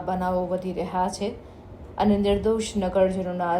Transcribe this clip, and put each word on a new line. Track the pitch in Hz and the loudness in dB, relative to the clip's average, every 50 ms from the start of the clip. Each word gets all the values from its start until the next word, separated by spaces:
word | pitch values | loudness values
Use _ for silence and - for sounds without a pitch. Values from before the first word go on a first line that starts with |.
| - 175 | 0 -2
બનાવો | 190 180 185 180 185 180 180 175 | -2 0 0 0 0 0 0 0
વધી | 185 180 180 185 170 160 | -2 -2 -2 -4 -4 -4
રહ્યા | 170 165 180 180 185 202 196 - | -4 -2 0 0 0 0 0 -4
છે | 202 220 254 - - - - - - - - - - - - | -4 -6 -6 -8 -14 -18 -20 -20 -20 -18 -18 -18 -16 -8 -2
અને | - 196 208 202 202 | 2 4 4 4 4
નિર્દોષ | 202 202 202 196 185 220 226 220 214 - - | 4 4 2 4 2 2 2 0 0 -2 -2
નગરજનોના | 208 190 180 185 196 190 190 185 190 185 180 180 180 175 175 170 | -2 0 2 4 4 4 4 2 0 -4 -4 -4 -2 0 0 0